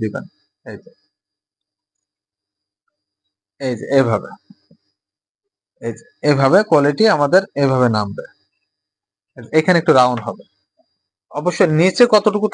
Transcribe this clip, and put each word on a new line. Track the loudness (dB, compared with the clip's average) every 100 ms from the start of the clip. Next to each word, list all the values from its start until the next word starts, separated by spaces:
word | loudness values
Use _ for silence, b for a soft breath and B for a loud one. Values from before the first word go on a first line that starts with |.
দিবেন, | -4 -8 -14 _ _ _ -16
এই | -16
যে, | -18 -20 _ _ _ _ _ _ _ _ _ _ _ _ _ _ _ _ _ _ _ _ _ _ _ _ _ _
এই | -8 -6
যে | -2 0
এভাবে, | 2 -2 -6 -16 _ -20 _ _ _ _ _ _ _ _ _ _ _ _
এই | -10 -10
যে | -16 _ -2
এভাবে | 2 2 2 2
কোয়ালিটি | 2 2 2 0 2
আমাদের | 2 2 0 -2
এভাবে | -2 0 0 0
নামবে, | -4 -8 -14 _ _ _ _ _ _ _ _ _ _ -20 -4 0
এখানে | 2 0
একটু | 2 4
রাউন্ড | 2 0 -8
হবে। | -12 -16 _ _ _ _ _ _ _ _ -6
অবশ্য | -6 0 0 2
নিচে | 0 2 2
কতটুকু | 4 0 -2 -2